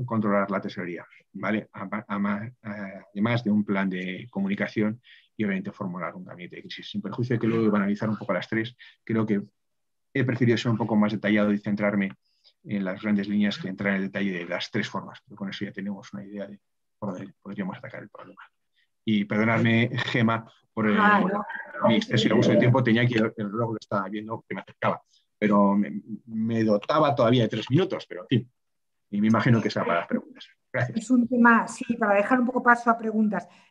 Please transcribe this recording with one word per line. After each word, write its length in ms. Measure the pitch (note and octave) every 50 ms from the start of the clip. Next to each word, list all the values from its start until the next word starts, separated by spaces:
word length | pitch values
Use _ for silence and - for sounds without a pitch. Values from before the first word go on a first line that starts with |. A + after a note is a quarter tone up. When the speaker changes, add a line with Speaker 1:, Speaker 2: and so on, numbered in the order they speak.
| B2+
Speaker 1:
controlar 460 | - A2+ A2 G#2 G2+ G2+ G2+ G2 G2
la 100 | G2 G2+
tesorería, 460 | - G2 - G2+ F2+ F2+ E2+ D#2+ - - - _ _ _ -
¿vale? 360 | F#2+ F2+ G2 G#2+ G#2+ - - -
Ama-, 320 | G#2 G2+ F#2 G2+ G#2+ - -
ama-, 380 | G2+ G2+ G2+ G#2 G#2 G#2 G#2+
eh, 560 | A#2+ - _ - G#2+ G2+ G#2 G2+ F#2+ G2 F#2 - _ -
además 300 | G2+ G#2 A#2 A#2+ A2+ B2
de 80 | G#2
un 140 | G#2 G#2+ G2+
plan 240 | G#2+ G2+ G2 G2 F#2+
de 380 | F#2 F2+ F#2 F#2 F#2 - - -
comunicación 680 | - G2 G2 F#2+ G2 G2+ G2+ - - - G#2 G#2+ A#2 A#2 _ - - - _ _ _
y 80 | - A2
obviamente 280 | G2+ G2 F#2+ F#2 G2 -
formular 420 | - G#2 F#2 F2 F2+ E2+ D#2 E2+
un 100 | F#2 F#2
gabinete 320 | F2+ E2+ F2 F2 E2 F2
de 60 | E2+ -
crisis. 280 | - - - - -
Sin 100 | - G#2
perjuicio 360 | - G3+ - - A#2+ B2 A#2+
de 40 | A2
que 60 | A#2+
luego 180 | A2 A2+ A2+ A2+
iba 140 | G#2+ G2+ G#2
a 20 |
analizar 280 | G2 G2+ G#2 - A#2 G#2+
un 100 | G#2+ -
poco 140 | - - F#2
las 160 | F2+ - -
tres, 280 | A2 A2+ A2+ B2 - - - - - _ _
creo 220 | - A2+ A2+ G#2+
que 180 | G#2 G#2 G2+ G2+ - _ _ _ _ _ _ _ _ _ _ _ _ -
he 120 | C#3 B2+
preferido 340 | B2+ B2 B2 B2+ A#2 A#2 G#2
ser 120 | - A#2+
un 60 | A2
poco 180 | G#2+ A#2 G#2+ A2
más 180 | G#2 G#2 G#2 A2
detallado 400 | G2+ - G#2 G#2+ G#2+ G#2 G#2 G#2
y 60 | G#2
centrarme 520 | - A2 G2+ G2+ G#2 G2+ G#2 G2+ G2 G2 - - _ _ _ _ _ _ _ _ _
en 200 | - G#2+ G2+ G2
las 160 | F#2 F#2 -
grandes 280 | - G#2 G#2 G2+ G2 G#2
líneas 280 | G2+ G#2 G#2 G#2 G2
que 120 | - - F#2+
entrar 260 | F#2+ - G2+ G2+ G2
en 80 | G2 F#2+
el 60 | F#2+
detalle 240 | - F#2+ G2 G2 F#2
de 120 | E2+ E2+
las 260 | F2 F2 F2+ - -
tres 180 | - G#2+ F#2+ -
formas, 320 | - F#2+ - - - - -
pero 120 | _ G2+
con 120 | - G2+ F#2+
eso 160 | - - G#2
ya 80 | G2+ -
tenemos 400 | F#2+ F#2+ G#2 G2+ F#2+ - - -
una 120 | G2+ G2+
idea 220 | G2 G#2 G2+ G2
de 140 | G2+ G#2 - _ _ _ _ _ _ _ _
por 140 | - G2+ F2+
dónde 200 | F2+ F#2 - - _
podríamos 380 | - G2 G2 G#2 F#2 F#2 - -
atacar 240 | - - - - -
el 80 | G#3
problema. 320 | - - - - - - - - _ _ _ _ _ _ _ _ _ _ _
Y 200 | A2+ G#2+ G#2 G2+
perdonadme, 640 | - A2 G#2+ A2 A2+ A2+ A2 A2+ A#2 A2+ A2+ A#2+ B2 -
Gema, 520 | A#2+ A2 - - B2+ A2 A2 A2+ A2 - - - _ _ _ _
por 120 | A3 G#3+
el, 100 | G#3+ G#3 A3
Speaker 2:
Ah, 220 | G#3 G#3 G#3 G3
no. 680 | F3+ F#3 G3+ G#3 - - - - - - - - - A2+
Speaker 1:
mi 80 | A2+
exceso 320 | G#2+ - - - G#2+ G#2+ A#2
de 60 | -
uso 160 | - - G2+
de 80 | G#2 -
tiempo, 240 | - B2 B2 C3+ B2
tenía 240 | A#2+ A2 A#2 B2
que 80 | B2 B2
el 180 | A2 A2 G#2+ -
reloj, 360 | A2 G#2 G2+ G2 A2+ A#2+ A2+ A2
lo 60 | G#2+
estaba 280 | - - A2 G2+ F#2+ F#2+
viendo 360 | G#2 G#2 G#2+ A2 A2+ G#2+ -
que 80 | - F#2+
me 60 | F#2
acercaba, 420 | - - - _ - G#2+ E2+ - - _ _ _ _ _ _ _
pero 360 | G#2+ G2+ G#2 G2+ G2+ G2 G2+
me, 280 | G#2 G2+ C#2+ D#2 G2+ - - G#2+ - _
me 360 | A2+ A2+ A2 A2 A2+ A2+ A2+ A2
dotaba 520 | G#2+ G#2 G#2 - - D3 D#3 D#3 C#3+ C3
todavía 300 | B2 A#2+ A2+ B2+ B2+ A2
de 40 | G#2+
tres 220 | - A2 G#2 -
minutos, 360 | B2+ E3 F#3+ - - D#2+ -
pero 160 | - - F2+ F2+
en 40 | -
fin. 240 | C3+ A2+ B2+ - _ _ _ _ _ _ _ _ _ _ _ _
Y 100 | G#2 G2+
me 60 | G#2
imagino 340 | A2 A2+ A2 - - A#2 A2
que 100 | F#2+ G#2+
será 140 | - G2+ F#2
para 140 | F#2 F2 E2+
las 80 | - -
preguntas. 400 | - - - - - - - - _ _ _ _ -
Gracias. 240 | B2 B2 - -
Speaker 2:
Es 140 | G#3+ - -
un 180 | B3+ B3 A#3+ -
tema, 400 | B3+ A#3+ A#3 A#3+ A3+ A3 F3 -
sí, 160 | - - - - A#3 -
para 160 | A3 G#3 G3+
dejar 260 | G3+ G3+ - C4 B3+
un 60 | B3
poco 160 | A#3 - A#3+ -
paso 260 | A#3+ A#3+ A#3+ - A#3+
a 80 | A3+
preguntas. 500 | A3+ A3 A3 G#3+ A3 A3 G#3 G3 F3+ - - - - _ _